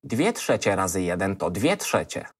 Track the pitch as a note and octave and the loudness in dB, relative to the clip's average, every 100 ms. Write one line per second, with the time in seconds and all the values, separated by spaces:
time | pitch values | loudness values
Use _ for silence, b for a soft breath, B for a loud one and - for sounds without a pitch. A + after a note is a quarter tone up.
0 | C3+ A#2 F#3+ A#3+ - A#2 - F#2+ F#2+ F#2+ | -4 0 2 0 0 2 2 0 0 0
1 | F2 F2+ G2 G2 E2 F#2 C#3 G3 - G#2+ | 0 0 -2 0 -2 0 2 0 0 0
2 | D2+ - - _ | 0 -8 -10 _